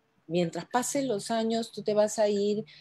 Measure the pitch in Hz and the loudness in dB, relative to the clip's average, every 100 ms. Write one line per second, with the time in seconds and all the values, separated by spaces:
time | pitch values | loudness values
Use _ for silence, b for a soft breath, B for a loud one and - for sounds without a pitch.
0 | _ _ - 170 170 165 - 247 240 285 | _ _ -4 0 0 -2 -4 -2 0 -2
1 | 269 202 - 226 226 226 226 - 208 208 | 0 -2 -2 -2 0 -2 -4 -6 0 2
2 | 214 - 208 202 202 208 220 b | 2 2 2 2 2 0 -4 b